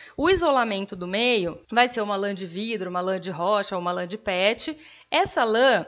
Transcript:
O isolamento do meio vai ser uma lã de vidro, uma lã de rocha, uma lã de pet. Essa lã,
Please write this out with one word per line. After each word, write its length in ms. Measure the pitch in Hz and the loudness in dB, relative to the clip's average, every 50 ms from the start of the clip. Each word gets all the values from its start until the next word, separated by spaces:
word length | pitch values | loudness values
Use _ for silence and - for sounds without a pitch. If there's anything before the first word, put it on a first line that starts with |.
| - - - | -20 -14 -6
O 140 | - 285 339 | 0 2 4
isolamento 640 | 392 359 339 320 277 262 240 226 202 196 202 196 208 | 4 4 4 4 4 4 2 2 0 -4 -4 -6 -8
do 100 | 180 180 | -10 -6
meio 540 | 180 185 208 240 247 247 220 175 170 160 - - _ | -4 0 0 2 2 2 2 0 -2 -4 -8 -12 _
vai 200 | 220 233 247 240 | 2 2 2 2
ser 100 | 247 233 | 2 -2
uma 160 | 208 208 202 | -2 -2 -2
lã 180 | 196 202 202 202 | -2 -2 -4 -4
de 120 | 180 190 | -6 -8
vidro, 440 | 175 165 185 214 226 233 208 185 180 | -8 -8 -6 -6 -4 -4 -6 -6 -4
uma 120 | 180 180 | -4 -4
lã 180 | 180 185 190 185 | -2 -2 -2 -4
de 100 | 165 185 | -4 -6
rocha, 480 | 175 151 170 190 214 208 196 - 196 185 | -6 -4 -2 0 0 0 0 -2 -6 -4
uma 140 | 175 175 | -4 -4
lã 160 | 180 180 180 175 | -4 -4 -4 -6
de 100 | 196 220 | -8 -8
pet. 600 | - 208 185 180 190 208 240 247 - 320 311 - - - - - - _ | -6 -4 -2 2 2 2 0 0 -4 -8 -10 -10 -16 -20 -20 -20 -8 _
Essa 320 | - 311 381 - - 330 247 | 0 0 0 0 0 0 0
lã, 420 | 226 214 226 254 269 240 185 160 | 2 4 4 6 6 4 4 0